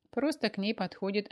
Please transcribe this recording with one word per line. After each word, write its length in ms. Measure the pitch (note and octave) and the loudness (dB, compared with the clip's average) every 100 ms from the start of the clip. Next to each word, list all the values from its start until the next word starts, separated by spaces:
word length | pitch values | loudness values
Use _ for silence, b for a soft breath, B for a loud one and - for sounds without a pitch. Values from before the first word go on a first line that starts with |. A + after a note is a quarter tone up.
| _ | _
Просто 380 | - C#4 D#4 G#3+ | 0 0 2 0
к 80 | - | 0
ней 160 | G3 A3 | -2 0
подходит 500 | F#3 - G3 G3+ G3+ | -2 -2 -2 0 -2